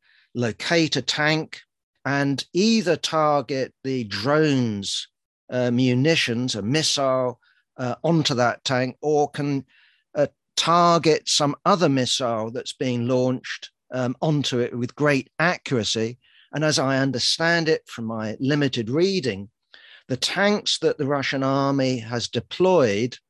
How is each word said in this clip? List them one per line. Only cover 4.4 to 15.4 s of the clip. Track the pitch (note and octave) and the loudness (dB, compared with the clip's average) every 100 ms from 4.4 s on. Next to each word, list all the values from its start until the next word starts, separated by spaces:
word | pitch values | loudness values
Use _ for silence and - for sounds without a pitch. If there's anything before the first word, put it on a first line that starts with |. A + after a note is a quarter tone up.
| D#3 C3+ A#2+ G2+ F#2 - - _ _ _ - | 4 2 0 -2 -6 -8 -8 _ _ _ -8
uh, | B2 B2 | -2 0
munitions, | A#2+ C3 B2 D3 D#3+ - A#2 B2+ | 2 2 4 2 2 0 -2 -4
a | A2 | -4
missile, | G2+ D#3 D3 C#3+ C3+ C3 B2+ B2 _ _ _ - | -2 0 0 0 0 0 -2 -6 _ _ _ -8
uh, | B2+ - | -6 -2
onto | D#3+ E3 C#3+ | 0 2 2
that | A#2+ A#2+ - | 2 0 0
tank, | - B2+ B2+ - | -2 -2 -2 -4
or | D3+ D3 C#3+ | 0 0 0
can, | - C#3+ C#3 C3 _ _ _ _ | -2 -4 -4 -6 _ _ _ _
uh, | D3+ F3 _ _ - | -2 -2 _ _ -2
target | E3 E3+ F3 E3 D#3+ D3+ - | 2 4 6 4 4 0 0
some | - D3 - | 0 0 0
other | E3+ F#3 E3+ | 0 2 2
missile | C3+ B2 - B2 A2+ A2+ | 2 0 -2 -2 -2 -4
that's | A#2+ - | -8 -10
being | - C3 A#2+ A#2 | -6 -4 -2 0
launched, | B2+ B2+ B2+ - - - _ - | 2 0 -2 -6 -12 -14 _ -10
um, | B2+ B2 - | -4 -4 -2
onto | D#3 D3 C3 B2 | 0 0 0 -2
it | A#2+ B2 | -2 -4
with | A#2+ | -8
great | - D3 C#3 - | 0 2 2 -2
accuracy. | - | 0